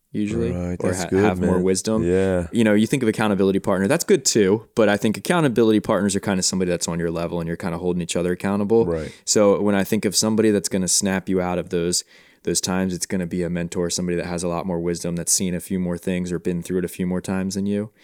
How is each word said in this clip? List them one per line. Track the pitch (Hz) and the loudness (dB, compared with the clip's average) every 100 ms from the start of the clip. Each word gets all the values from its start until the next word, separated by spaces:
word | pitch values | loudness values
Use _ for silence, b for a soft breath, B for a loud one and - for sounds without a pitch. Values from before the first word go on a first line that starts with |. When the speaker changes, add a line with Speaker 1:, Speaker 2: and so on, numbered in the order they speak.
| _ | _
Speaker 1:
usually, | - 104 113 117 | -6 -4 -2 -2
Speaker 2:
Right, | 87 87 87 | -4 -4 -4
Speaker 1:
or | 90 | -2
Speaker 2:
that's | 90 | -2
Speaker 1:
ha-, | 87 | 0
Speaker 2:
good, | 95 | 2
Speaker 1:
have | 104 92 | 2 2
more | 95 92 | 2 2
Speaker 2:
man. | |
Speaker 1:
wisdom. | 92 92 - 110 | 2 0 0 0
Speaker 2:
Yeah. | 85 92 95 92 82 | 2 2 2 0 0
Speaker 1:
You | 104 | 0
know, | 110 | 4
you | 104 110 | 4 2
think | 143 | 0
of | 113 | 0
accountability | 107 110 98 98 95 | 0 0 2 2 2
partner, | - 92 98 | 0 0 2
that's | 156 | 0
good | - 185 - | 2 2 2
too, | 120 95 107 - - | 4 4 2 0 2
but | 104 | 4
I | 101 | 4
think | 113 101 | 2 0
accountability | - 175 151 113 113 107 | 0 2 2 4 4 4
partners | - 104 101 95 | 2 2 2 0
are | |
kinda | - 95 | 0 0
somebody | 92 95 90 | 0 0 0
that's | 85 - | 0 -2
on | 85 | -2
your | 85 | -2
level | 85 85 85 | -2 -4 -4
and | 82 | -4
you're | 85 | -6
kinda | 95 82 | -6 -4
holding | 90 87 | -2 -2
each | 85 87 | -2 -2
other | 87 | -2
accountable. | 90 98 101 104 113 87 | -2 -2 -2 2 2 2
Speaker 2:
Right. | 82 73 B - | -2 -6 B -2
Speaker 1:
So | 113 104 87 | 4 6 4
when | 104 | 4
I | 101 | 2
think | 95 110 107 | 2 0 0
of | 85 | 0
somebody | 107 110 110 | 0 2 4
that's | 101 - | 2 0
gonna | 101 90 | -2 0
snap | - 101 95 90 | 0 0 0 0
you | 92 | 0
out | 90 90 | 0 -2
of | 85 | -2
those, | 90 85 90 b b b b | -2 0 -2 b b b b
those | - 87 | -4 -2
times, | - 92 95 | -2 0 0
it's | 87 - | -2 -4
gonna | 98 87 | -4 -4
be | 92 | -2
a | 85 | -2
mentor, | 87 87 95 87 | -2 -4 -2 -2
somebody | - 90 87 | -2 -2 -2
that | 82 | -2
has | 87 | -4
a | 87 | -4
lot | 85 92 | -4 -4
more | 85 | -4
wisdom, | 85 85 87 85 | -2 -4 -4 -6
that's | 82 | -2
seen | - 95 87 | -2 -2 -4
a | |
few | - 95 | -4 -4
more | 90 87 | -2 -4
things | - 90 90 | -4 -4 -4
or | 87 | -4
been | 90 87 | -4 -4
through | 85 90 | -4 -4
it | 87 | -4
a | |
few | - 90 | -4 -4
more | 90 | -4
times | - 95 95 98 | -4 -4 -4 -4
than | 98 | -4
you. | 101 107 B | -4 -6 B